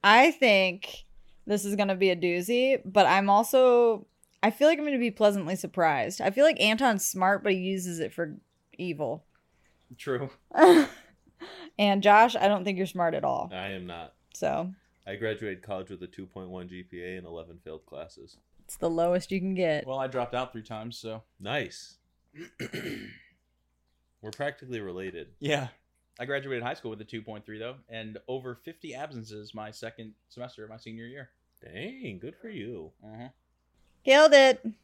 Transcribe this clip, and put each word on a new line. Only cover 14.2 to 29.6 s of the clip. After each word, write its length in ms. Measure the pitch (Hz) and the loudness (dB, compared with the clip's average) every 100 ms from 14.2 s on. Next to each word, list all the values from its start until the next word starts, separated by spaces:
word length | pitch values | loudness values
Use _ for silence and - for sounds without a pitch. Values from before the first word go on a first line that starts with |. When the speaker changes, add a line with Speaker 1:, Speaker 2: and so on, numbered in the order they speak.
| _ | _
Speaker 1:
So. 380 | - 76 67 180 190 _ _ | -6 -2 -2 -6 -12 _ _
Speaker 3:
I 120 | - 101 | -14 -6
graduated 440 | 110 104 107 92 | -6 -6 -8 -10
college 280 | - 95 92 | -10 -10 -10
with 120 | 92 | -14
a 40 | 90 | -14
two 180 | - | -16
point 220 | 92 95 92 | -16 -14 -14
one 200 | 92 90 | -14 -14
G 140 | 90 | -16
P 200 | 90 87 | -16 -14
A 140 | 90 92 | -12 -12
and 100 | 87 | -14
eleven 320 | 85 85 85 | -16 -16 -20
failed 200 | 78 80 | -18 -18
classes. 520 | _ 71 78 - - _ _ _ | _ -18 -18 -20 -20 _ _ _
Speaker 1:
It's 140 | - - | -20 -8
the 120 | 170 | -4
lowest 400 | 165 170 180 - | 0 0 0 -2
you 80 | 190 | -6
can 120 | 190 | -4
get. 300 | 185 170 151 | -2 -2 -2
Speaker 2:
Well, 140 | 131 135 | -4 -6
I 80 | 131 | -4
dropped 260 | 131 120 | -4 -4
out 200 | 123 127 | -6 -6
three 100 | 113 | -10
times, 340 | 110 110 113 120 | -12 -12 -12 -14
so. 260 | 113 110 _ _ | -12 -14 _ _
Speaker 3:
Nice. 580 | 95 143 107 - - _ _ _ _ | -6 -6 -6 -12 -20 _ _ _ _
<clears throat> 60 | 147 - - - - - - - - _ _ _ _ _ _ _ _ _ _ | -20 -20 -14 -12 -10 -10 -12 -14 -20 _ _ _ _ _ _ _ _ _ _
We're 100 | 107 | -16
practically 480 | 101 147 147 131 117 | -8 -8 -8 -12 -10
related. 480 | 98 90 95 87 73 _ | -8 -8 -10 -12 -18 _
Speaker 2:
Yeah. 280 | 143 143 127 _ _ _ _ - | -2 -2 -4 _ _ _ _ -16
I 60 | |
graduated 380 | 127 139 139 127 | -8 -8 -6 -6
high 100 | 120 | -6
school 160 | 151 117 | -8 -12
with 100 | 107 | -12
a 40 | |
two 160 | 107 113 | -14 -14
point 240 | 107 107 | -14 -16
three, 140 | 107 110 | -16 -14
though, 160 | 113 135 _ | -14 -14 _
and 280 | 113 110 107 - | -16 -14 -16 -10
over 260 | 131 127 | -10 -10
fifty 400 | 117 - 165 160 | -16 -18 -18 -16
absences 580 | 127 151 127 110 104 107 | -14 -12 -14 -16 -16 -16
my 160 | 110 | -16